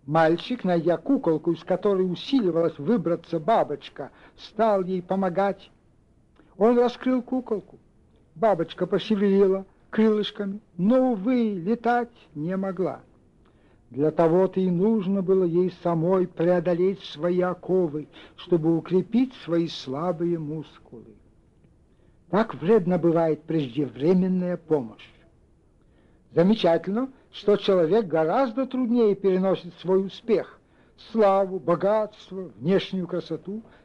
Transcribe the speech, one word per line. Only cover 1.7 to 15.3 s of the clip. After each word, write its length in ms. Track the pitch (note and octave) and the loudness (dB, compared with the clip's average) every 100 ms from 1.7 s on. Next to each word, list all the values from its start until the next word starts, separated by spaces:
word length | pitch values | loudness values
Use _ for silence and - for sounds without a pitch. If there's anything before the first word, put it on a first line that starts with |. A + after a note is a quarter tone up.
| F3+ G#3 F#3+ F#3 | -2 0 0 0
усиливалась 680 | E3+ - C4+ F#3+ D#3+ E3 - | -4 -2 0 0 0 -2 -2
выбраться 600 | C#3+ A#3 E3 E3+ - E3 | -2 -2 0 -4 -4 -6
бабочка, 720 | D#3 A3 C3+ C#3+ - - C3 - - - | 0 0 0 -6 -12 -14 -16 -16 -20 -20
стал 460 | - - A3 G3 | -14 0 2 2
ей 180 | F3+ F#3 | 0 -6
помогать. 680 | F3+ G3 F#3+ F3 G3 F#3+ - _ _ _ _ _ _ _ _ - | -4 -2 0 0 -2 -2 -14 _ _ _ _ _ _ _ _ 0
Он 220 | G#3+ A#3+ | 2 4
раскрыл 460 | A#3+ - C4 B3+ | 2 0 -2 -2
куколку. 560 | A#3+ B3+ B3 G#3 - - _ _ _ _ _ D#3 | -2 -6 -4 -8 -8 -20 _ _ _ _ _ 0
Бабочка 500 | G#3+ F3 E3 - F3+ | 2 2 -2 -4 -2
пошевелила 800 | G3 - G#3 G3+ G3 G3 F#3+ F#3+ _ _ | -2 0 0 2 4 4 2 -6 _ _
крылышками, 720 | - A3 G#3+ G3+ - G3+ G3+ _ - | 2 2 2 -2 -6 -8 -10 _ -2
но, 360 | F#3+ B3+ B3+ | 2 4 2
увы, 420 | A3 G3+ B3+ A3+ G3 | 0 0 0 0 -2
летать 560 | E3 A#3 A#3 A#3+ A#3+ _ _ D3 | -4 -2 0 -2 -2 _ _ -8
не 200 | D#3 F#3+ | -6 -4
могла. 460 | G3 F3+ E3+ A#2+ - _ _ _ _ _ _ _ _ | -6 -4 -4 -6 -16 _ _ _ _ _ _ _ _
Для 220 | A#2+ D3+ | -2 -2
того-то 480 | D#3 E3 F3 F#3+ F#3 | 2 4 4 2 0
и 100 | F#3 | 0
нужно 540 | F3 G#3 A3+ F3+ G3 | 2 2 2 0 -2
было 220 | F3+ | 0